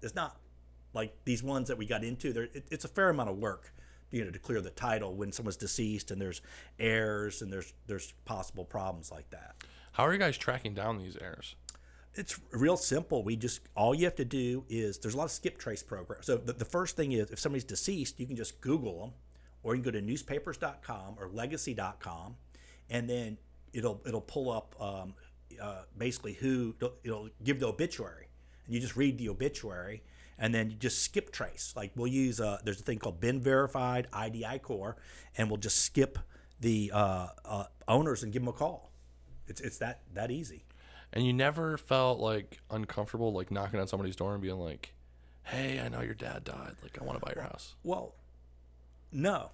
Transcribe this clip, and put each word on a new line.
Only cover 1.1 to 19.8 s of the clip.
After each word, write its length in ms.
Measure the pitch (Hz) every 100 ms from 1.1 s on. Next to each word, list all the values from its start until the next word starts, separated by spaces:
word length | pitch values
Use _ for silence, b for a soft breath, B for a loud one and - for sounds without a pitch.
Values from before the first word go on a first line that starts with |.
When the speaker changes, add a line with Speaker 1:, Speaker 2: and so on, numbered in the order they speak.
| -
Speaker 1:
these 180 | - 120
ones 260 | 131 135 127
that 80 | 117
we 80 | 107
got 180 | 110
into. 300 | 113 123 147
There, 100 | 117
it, 220 | 117 143 -
it's 140 | 156
a 60 | -
fair 200 | - 190
amount 200 | 151 110
of 80 | 98
work, 360 | 107 92 - - b b b
you 140 | 120 101
know, 60 |
to 80 | 90
clear 200 | - 113
the 120 | 92
title 440 | - 123 110 101 95
when 160 | 101
someone's 260 | - 110 92
deceased 540 | 98 - 110 107 -
and 80 | 98
there's 200 | 98 87 - B B -
heirs 600 | 113 110 110 107 104 -
and 120 | 101
there's, 180 | 95 90 - -
there's 260 | 101 - - -
possible 400 | 104 92 - 90
problems 460 | 107 95 87 78
like 180 | 78 -
that. 340 | 85 - - B B B
Speaker 2:
How 100 | -
are 80 | 139
you 80 | 190
guys 180 | 185 131
tracking 360 | - 127 113
down 240 | 101 107 110
these 180 | 92 90
heirs? 340 | 92 80 - - - - b b b -
Speaker 1:
It's 240 | 196 - -
real 260 | 113 143 180
simple. 460 | - 139 170 139
We 120 | 104 113
just, 260 | 120 - - -
all 200 | 110 147
you 100 | 175
have 100 | 165
to 80 | 123
do 400 | 135 123 127 127
is, 300 | 113 107 98
there's 160 | 110 120
a 20 |
lot 60 |
of 80 | 160
skip 260 | - 180 -
trace 240 | - 107
programs. 460 | - 98 87 110 -
So 100 | 120
the, 160 | 120
the 120 | 123 117
first 300 | 175 185 -
thing 160 | 143
is, 200 | 120 104
if 80 | -
somebody's 240 | - 139
deceased, 560 | - - - 190 135 -
you 80 | 127
can 80 | 123
just 260 | 110 -
Google 400 | 131 156 120 85
'em, 100 | 110 123 - b b b
or 100 | 113
you 80 | 127